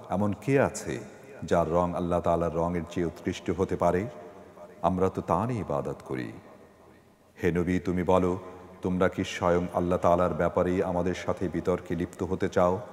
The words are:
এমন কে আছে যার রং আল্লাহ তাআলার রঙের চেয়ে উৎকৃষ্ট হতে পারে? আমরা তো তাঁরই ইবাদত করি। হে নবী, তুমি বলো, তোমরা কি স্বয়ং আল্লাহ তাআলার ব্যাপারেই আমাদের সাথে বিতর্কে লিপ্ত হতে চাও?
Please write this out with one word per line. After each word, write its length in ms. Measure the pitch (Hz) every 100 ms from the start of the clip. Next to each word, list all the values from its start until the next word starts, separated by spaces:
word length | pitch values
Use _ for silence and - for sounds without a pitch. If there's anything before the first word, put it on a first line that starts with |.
| -
এমন 240 | 92 104 95
কে 180 | - 139
আছে 400 | 101 - 90 64 - - - -
যার 280 | 80 92 80
রং 220 | 85 87
আল্লাহ 260 | 82 87 87
তাআলার 360 | 85 85 85 80
রঙের 260 | 85 87 80
চেয়ে 140 | - 82
উৎকৃষ্ট 460 | - - 87 - 87
হতে 180 | 92 90
পারে? 320 | 87 90 110 - - - - - - -
আমরা 280 | 85 92 95
তো 120 | 95
তাঁরই 360 | - 85 113 120
ইবাদত 380 | - 71 67 69 -
করি। 260 | 65 57 - - - - - - - _ _ _ -
হে 80 | 92
নবী, 280 | 85 87 90
তুমি 240 | - 90
বলো, 360 | 87 92 90 90 - - - -
তোমরা 280 | 95 92 92
কি 140 | 90
স্বয়ং 440 | 95 - 92 87 87
আল্লাহ 240 | - 87 87
তাআলার 360 | 87 87 90
ব্যাপারেই 500 | 80 85 95 90 92
আমাদের 300 | 90 87 90 90 -
সাথে 220 | 87 90
বিতর্কে 480 | 85 82 90 - 87
লিপ্ত 280 | 87 -
হতে 260 | 90 92 92
চাও? 300 | 95 90 95 -